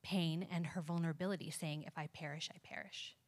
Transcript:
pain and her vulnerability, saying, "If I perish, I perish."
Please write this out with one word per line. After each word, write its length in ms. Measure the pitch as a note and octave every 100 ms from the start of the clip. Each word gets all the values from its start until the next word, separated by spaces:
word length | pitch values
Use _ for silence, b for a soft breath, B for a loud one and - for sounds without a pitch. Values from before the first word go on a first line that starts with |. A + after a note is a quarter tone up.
pain 440 | - F#3+ E3 D#3+ F#3+
and 160 | F3 E3+
her 140 | F#3+
vulnerability, 680 | D#3+ E3+ E3 D3+ F3+ F#3+ D#3+
saying, 340 | - D#3+ D3+
"If 120 | - -
I 120 | D3+
perish, 420 | - D3+ D3+ -
I 40 | E3+
perish." 540 | - - G3 - - -